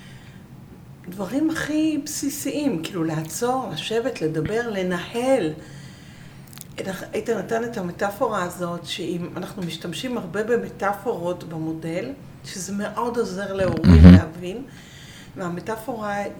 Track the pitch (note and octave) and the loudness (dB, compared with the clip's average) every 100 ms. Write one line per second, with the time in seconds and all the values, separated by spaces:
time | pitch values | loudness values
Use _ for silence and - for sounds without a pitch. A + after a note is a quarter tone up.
0 | - - - - - - - - - - | -18 -18 -18 -20 -20 -20 -18 -20 -20 -16
1 | F3+ G3 F#3 C4+ D#4+ D#4+ - D4+ D#4 D4 | -12 -8 -4 0 0 0 0 2 2 0
2 | - - C#4 - - C#4 C#4+ E3 - F#3 | -4 -4 -4 -4 -4 0 0 0 -2 -2
3 | D#3+ D#3 D#3 - A#3+ C4 G#3+ C#3+ - A3+ | -2 -2 -4 -2 0 0 -2 -6 -2 -2
4 | B3 - D#3 D#3 D#3 A3+ A#3+ G3 F3+ F3 | -2 -2 -2 0 0 -2 0 -2 0 -2
5 | - A#3 C4 C4 D#3 D#3 - - - - | -4 -2 2 4 2 -4 -12 -16 -16 -18
6 | - - - - - - - - F#3+ F#3 | -18 -18 -18 -18 -18 -18 -14 -10 -8 -8
7 | - G#3 A3+ G#3 F3+ A3+ A#3 A3 F3 E3+ | -6 -4 -2 -2 0 -2 -2 -4 -6 -2
8 | G3+ - A#3 G3+ F3 F3+ F3 F3 - - | -4 0 0 0 -2 -4 -4 -4 -6 -6
9 | F#3 F3 F3 - F#3+ G#3 E3+ - F3 E3 | -4 -4 -6 -6 -8 -6 -6 -6 -8 -6
10 | B3+ A3+ F3+ G3+ G#3+ A3+ F#3+ - G3+ G3+ | -4 -4 -4 -4 0 0 0 -4 -2 -2
11 | B3 F3+ F3 F3 E3+ D#3+ D#3+ D#3+ E3 F3 | -4 -2 -4 -4 -6 -6 -6 -4 -4 -4
12 | B3+ C#4 - - - F#3+ F#3 G3+ G#3 G#3 | -6 -10 -16 -16 -12 -10 -6 -4 -4 -2
13 | A#3+ A#3 F#3+ F#3 G3 F#3+ - - F#2 D#2+ | -2 0 -2 -4 -4 0 0 4 6 12
14 | F2 F#2 F2 - - A#3 - - - - | 12 12 10 -4 -8 -8 -10 -16 -18 -18
15 | - - - - F3 F3 A3 A3 - A3 | -18 -18 -16 -8 -6 -4 -4 -6 -4 -4
16 | G#3 G3+ G3 C#3 | -4 -2 -4 -6